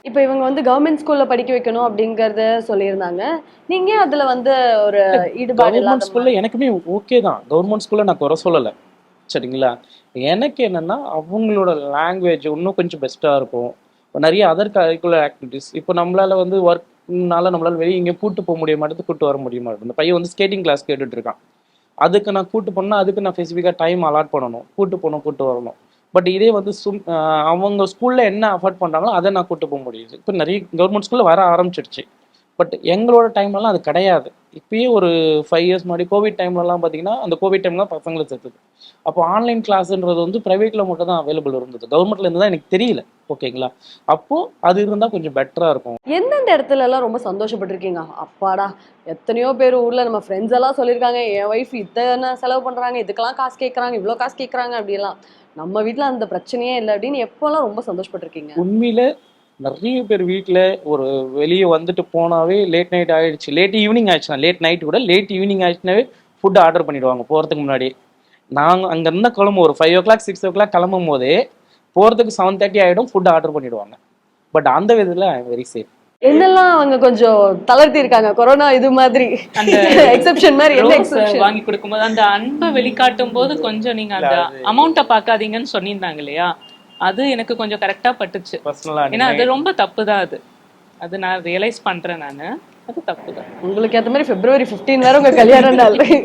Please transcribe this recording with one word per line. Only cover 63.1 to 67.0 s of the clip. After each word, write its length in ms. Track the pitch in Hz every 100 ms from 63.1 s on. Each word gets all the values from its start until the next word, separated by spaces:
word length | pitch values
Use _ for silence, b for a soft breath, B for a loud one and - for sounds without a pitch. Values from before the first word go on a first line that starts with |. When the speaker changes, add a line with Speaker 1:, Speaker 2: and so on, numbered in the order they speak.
Speaker 2:
ஆயிடுச்சு, 380 | 160 165 151 -
லேட் 260 | 147 196 214
ஈவினிங் 320 | 208 233 208
ஆயிடுச்சுன்னா, 280 | 160 - 135
லேட் 220 | 160 180
நைட் 260 | 165 170 156
கூட 120 | 202
லேட் 320 | 220 185 196
ஈவினிங் 300 | 190 202 190
ஆயிடுச்சுனாவே 420 | 180 175 185 202 262 b b -
ஃபுட் 160 | 190 196
ஆர்டர் 260 | 165 165 151
பண்ணிடுவாங்க 360 | 143